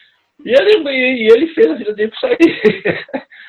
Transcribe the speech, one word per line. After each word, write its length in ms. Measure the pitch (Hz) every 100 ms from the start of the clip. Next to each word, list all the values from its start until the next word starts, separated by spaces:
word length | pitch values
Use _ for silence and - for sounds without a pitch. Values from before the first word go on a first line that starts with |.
| _ _ _ _
E 60 | 294
ele, 380 | 254 381 427 285
e, 360 | 269 254 254
e 20 | 220
ele 220 | 226 320
fez 220 | - 440
a 40 |
vida 180 | 285 208
dele 180 | 208 220
com 60 | -
isso 100 | 254
aí. 960 | 240 330 - 214 - - - - -
<laughs> 0 | - -